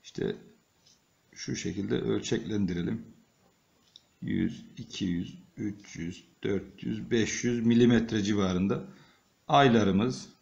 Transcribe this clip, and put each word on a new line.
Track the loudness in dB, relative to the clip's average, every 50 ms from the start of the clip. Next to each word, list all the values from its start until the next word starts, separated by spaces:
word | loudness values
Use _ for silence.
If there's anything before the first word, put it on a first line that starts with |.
| _
işte | -14 _ -6 -4 -4 -6 -8 -14 -20 _ _ _ _ _ _ _ _ _ _ _ _ _ _ _ _ _
şu | -14 -10 -8 -8
şekilde | -6 -6 -6 -6 -6 -4 -4 -2
ölçeklendirelim. | -2 -2 -2 -2 -2 -2 -4 -4 -4 -4 -4 -2 -2 -2 -2 -2 -4 -4 -4 -6 -8 -10 -16 -20 _ _ _ _ _ _ _ _ _ _ _ _ _ _ _ _ -20 _ _ _ _
Yüz, | -6 -4 -2 -2 -2 -2 -4 -8 -16 -18 -16
iki | -16 -16 -14 -10 -6 -4
yüz, | -4 -4 -4 -6 -8 -12 -20 -20 _ _
üç | -8 -8 -8 -8 -10 -18 -18 -14
yüz, | -12 -10 -10 -12 -14 -20 _ _ _
dört | -4 -4 -2 -4 -4 -8 -16 -10
yüz, | -8 -6 -6 -6 -4 0
beş | 2 2 2 0 -2 -2 -2
yüz | -2 -2 2 2
milimetre | 4 6 8 8 8 6 4 2 2 -2 -2
civarında | 0 2 2 2 2 2 2 2 2 0 0 -2 -4 -12 -18 -20 -20 _ _ _ _ _ _ _ _ 2
aylarımız | 4 6 6 6 6 6 4 4 2 2 2 0 -2 -6 -14 -18 -20 _